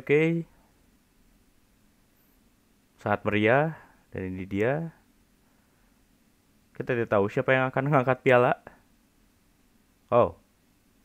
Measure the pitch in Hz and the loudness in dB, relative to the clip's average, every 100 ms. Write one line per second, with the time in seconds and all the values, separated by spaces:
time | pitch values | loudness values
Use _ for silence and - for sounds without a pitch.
0 | 127 143 160 170 165 _ _ _ _ _ | 2 2 2 -2 -6 _ _ _ _ _
1 | _ _ _ _ _ _ _ _ _ _ | _ _ _ _ _ _ _ _ _ _
2 | _ _ _ _ _ _ _ _ _ _ | _ _ _ _ _ _ _ _ _ _
3 | 110 104 104 104 107 131 160 156 - _ | -4 -2 -2 0 4 2 2 -6 -18 _
4 | _ 95 92 92 95 98 113 151 165 - | _ -12 -10 -10 -6 -2 -2 -4 -8 -14
5 | _ _ _ _ _ _ _ _ _ _ | _ _ _ _ _ _ _ _ _ _
6 | _ _ _ _ _ _ _ - 135 120 | _ _ _ _ _ _ _ -12 -6 -4
7 | 113 107 101 139 131 131 131 135 139 147 | 0 0 0 -2 0 0 0 -4 0 0
8 | 123 127 135 123 123 - - - _ _ | 0 0 2 4 2 -2 -8 -20 _ _
9 | _ _ _ _ _ _ _ _ _ _ | _ _ _ _ _ _ _ _ _ _
10 | _ 120 92 - _ _ _ _ _ _ | _ 2 2 -2 _ _ _ _ _ _